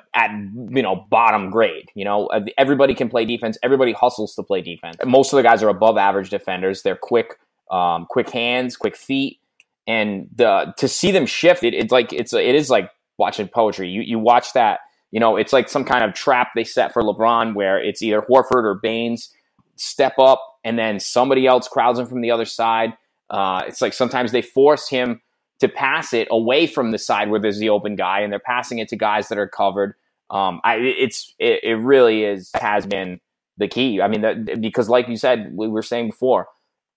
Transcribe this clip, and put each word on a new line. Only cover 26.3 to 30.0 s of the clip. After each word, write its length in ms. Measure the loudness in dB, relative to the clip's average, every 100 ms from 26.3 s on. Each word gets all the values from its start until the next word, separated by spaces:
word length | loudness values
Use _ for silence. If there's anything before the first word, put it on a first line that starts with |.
away 340 | 0 2 2 2
from 260 | -2 -2
the 60 | -4
side 320 | -2 -2 0
where 100 | 0
there's 200 | 0 -2
the 100 | 0
open 260 | 0 -2 -4
guy, 260 | -2 -2
and 100 | -2
they're 80 | -4
passing 400 | -4 -4 -4 -8
it 100 | -8
to 60 | -4
guys 320 | -2 -2 -2
that 100 | -4
are 100 | -6
covered. 460 | -2 -2 0 -4 -4